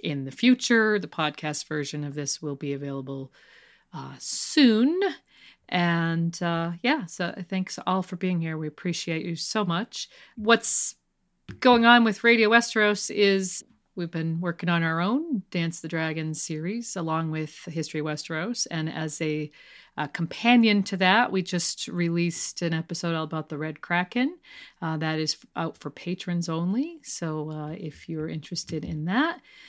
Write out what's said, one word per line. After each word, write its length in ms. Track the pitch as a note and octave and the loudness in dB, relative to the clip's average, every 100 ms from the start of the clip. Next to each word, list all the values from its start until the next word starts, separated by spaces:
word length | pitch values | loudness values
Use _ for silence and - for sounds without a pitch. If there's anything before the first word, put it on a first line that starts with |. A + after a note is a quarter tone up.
in 220 | - C#3+ C3+ | -4 -4 -6
the 60 | |
future. 680 | - A#3+ B3 - A#3 A3 G#3 | 2 4 4 4 4 4 2
The 80 | E3+ | -2
podcast 600 | - D3+ D3 D3+ D3 - | -2 -2 -2 -6 -6 -4
version 360 | D#3 C#3+ D3+ | -4 -4 -6
of 100 | D3 | -6
this 300 | D3 C#3 - | -6 -6 -6
will 140 | D3+ C#3 | -6 -6
be 160 | C#3+ | -4
available, 580 | C#3 C#3 C#3 C3 C3+ C3 _ _ - _ _ _ | -4 -6 -8 -8 -10 -10 _ _ -20 _ _ _
uh, 220 | C#3 C3+ C3+ | -14 -12 -12
soon. 800 | - - - D#4 B3+ G#3+ C4+ F4+ G4 - _ _ - _ - | -8 -6 0 6 6 6 4 2 0 -2 _ _ -20 _ -4
And, 720 | F3 F3 E3+ E3 E3 E3+ - | 0 2 2 0 0 -2 -2
uh, 300 | E3+ E3 E3+ E3+ | -2 -2 -4 -2
yeah, 220 | A#3+ D4+ F3 | 0 0 -4
so 280 | - F3 - F3+ | -6 -6 -6 -6
thanks 300 | F#3+ F#3 - - | -6 -6 -6 -2
all 160 | F#3 | -2
for 140 | F3+ F3+ | -2 -4
being 240 | F#3 F3 | -2 -2
here. 160 | E3 D#3 | -2 -4
We 100 | D3+ | -6
appreciate 580 | D3+ F3+ E3+ - D#3+ F3 | -6 -6 -4 -4 -6 -4
you 100 | E3 | -6
so 280 | - A3 | -4 -2
much. 460 | F3 E3+ A#3+ - - - - - | 0 -2 -4 -10 -14 -16 -20 -4
What's 600 | G#3+ A3+ - - - - _ _ _ _ - - | 4 6 4 -2 -4 -8 _ _ _ _ -18 2
going 240 | B3+ A#3+ A#3 | 6 8 10
on 180 | A#3+ | 8
with 200 | A3+ G3+ | 8 4
Radio 260 | A#3 A#3 G#3+ | 4 6 8
Westeros 600 | A#3 A#3 A3 G#3 G3+ - | 6 6 4 4 2 -2
is 540 | - G3+ G3 F#3+ - - _ _ - | 2 4 4 0 -6 -12 _ _ -8
we've 160 | E3+ | -4
been 300 | E3 E3 E3 | -2 -2 -2
working 280 | F3 E3+ E3+ | -4 -2 0
on 140 | E3+ | 2
our 160 | E3 E3 | 2 0
own 420 | F#3 C4+ E4+ A3 - | 2 0 0 -4 -2
Dance 280 | F3+ E3 - | -2 -2 -4
the 80 | D#3+ | -6
Dragon 460 | E3 D#3+ D#3+ D#3 | -2 -2 -2 -4
series 640 | D#3 - D#3 E3+ A#3 A#3 F#3 | -6 -6 -6 -4 -6 -6 -6
along 360 | D#3+ D#3+ D#3+ | -2 -2 -2
with 260 | D#3 D3+ - - | -4 -6 -10 -8
History 360 | D#3+ D#3 D#3 | -6 -4 -4
Westeros. 640 | D3+ D3+ - D#3+ G3 A#3+ - | -4 -6 -6 -6 -4 -6 -6
And 220 | E3 D#3+ | -4 -4
as 280 | D#3 D#3+ - | -4 -6 -4
a, 280 | D#3 D3+ D3+ - - - - - | -2 -2 -6 -12 -20 -20 -12 -6
uh, 120 | D3 | -6
companion 760 | - E3+ - A#3 A#3+ A3+ G#3 | -4 -6 0 6 6 8 4
to 140 | F#3+ F#3 | 0 2
that, 340 | F#3 G#3+ B3 | 4 4 4
we 100 | F#3+ | 0
just 460 | F#3 F3+ - - - | -2 -4 -4 -6 -6
released 720 | F3 E3+ E3+ E3+ E3 - - | -2 0 2 0 -2 -8 -4
an 120 | E3+ | -2
episode 420 | D#3+ D#3+ E3 E3+ D#3+ | -2 -4 -4 -4 -2
all 80 | |
about 260 | D#3+ D#3+ D3+ | -4 -6 -6
the 80 | D3 | -6
Red 240 | D#3 D#3+ | -6 -8
Kraken. 560 | - F3 F#3 B3 C#4 F4+ - - - _ | 0 0 0 0 0 -2 -16 -20 -20 _
Uh, 160 | E3 D#3+ | -4 -2
that 220 | D#3+ D#3 | -2 -2
is 160 | D#3 - | -2 -4
f-, 100 | - E3+ | -8 -6
out 220 | E3 - | -6 -6
for 140 | D3 | -12
patrons 580 | - F3 F3+ - F3 E3+ | -8 -8 -6 -4 -4 -2
only. 500 | E3 F3 A3+ D#4+ D#4+ | -2 0 0 -2 -8
So, 480 | - - E3 D#3 D#3 | -14 -8 -4 -4 -6
uh, 180 | D3+ D3+ | -8 -8
if 400 | F3+ D#3+ - - | -8 -10 -12 -10
you're 180 | D#3+ D#3 | -8 -6
interested 560 | D#3+ - F3 - D#3+ | -8 -8 -10 -6 -8
in 220 | D#3+ D#3 D#3+ | -6 -6 0
that, 340 | A3 D#4+ - _ - | 0 0 -2 _ -20